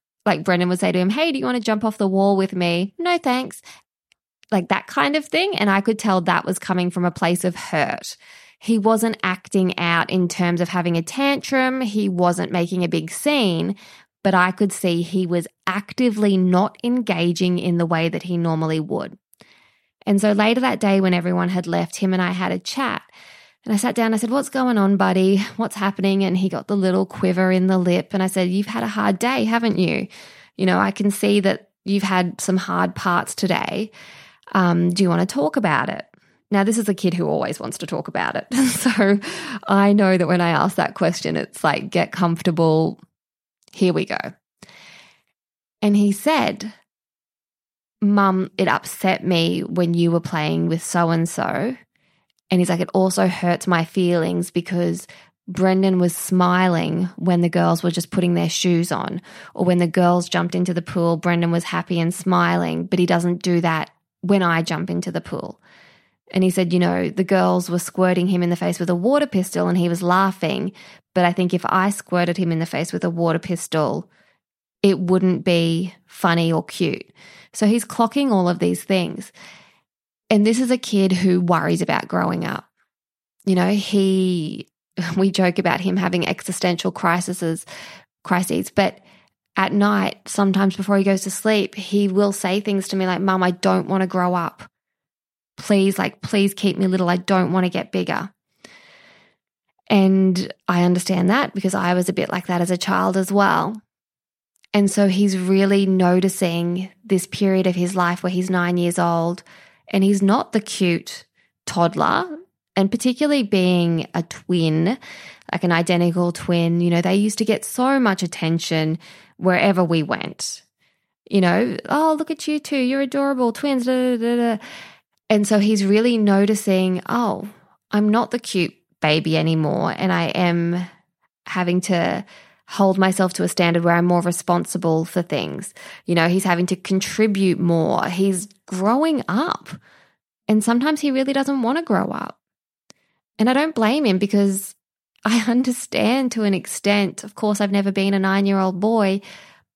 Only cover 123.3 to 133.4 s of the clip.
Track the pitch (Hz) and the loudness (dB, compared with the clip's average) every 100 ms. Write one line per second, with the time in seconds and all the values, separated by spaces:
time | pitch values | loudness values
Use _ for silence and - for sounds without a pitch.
123.3 | 262 240 226 285 269 240 254 254 240 233 | 0 -2 -2 -2 -2 0 0 0 0 0
124.3 | 240 233 214 - - - - _ _ - | 0 0 -2 -8 -20 -20 -20 _ _ 0
125.3 | 214 202 214 208 208 196 208 240 233 208 | 2 4 4 4 2 4 4 4 4 4
126.3 | 196 202 214 - 185 185 185 - 233 226 | 4 4 2 2 2 2 -2 -2 -2 -2
127.3 | 95 202 - _ _ - 208 214 220 - | -4 -8 -16 _ _ -4 0 2 2 0
128.3 | 247 - 190 170 - _ - 151 156 165 | -4 -4 -2 -2 -4 _ -2 2 2 2
129.3 | 160 160 160 151 - - - 185 175 170 | 0 2 0 0 0 -2 -2 0 0 0
130.3 | - 180 170 170 175 175 - _ _ _ | 0 0 2 0 -2 -6 -12 _ _ _
131.3 | _ - 185 175 180 180 175 175 - 196 | _ -10 -4 0 0 0 0 0 -4 -8
132.3 | - - _ - - 196 190 190 190 185 | -18 -20 _ -10 2 2 4 2 2 0
133.3 | - | 0